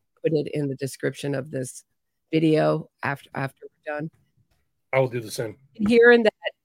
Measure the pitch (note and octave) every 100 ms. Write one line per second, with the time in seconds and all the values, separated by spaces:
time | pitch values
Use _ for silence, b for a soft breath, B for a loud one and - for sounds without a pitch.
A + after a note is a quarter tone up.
0 | _ _ D#3+ D#3 C#3+ D3+ C#3+ C3+ C3+ -
1 | C#3 C3+ C#3+ C3+ D3+ C3+ C3 - - _
2 | _ _ _ D#3+ D#3+ D#3 D3+ D#3 - _
3 | B2+ C#3 - - C3+ - - _ D3+ D3
4 | D#3 - _ _ _ _ _ _ _ C3+
5 | B2+ A#2+ A2 - A2+ - _ - G#3 A#3
6 | A#3+ A#3+ G#3+ - - -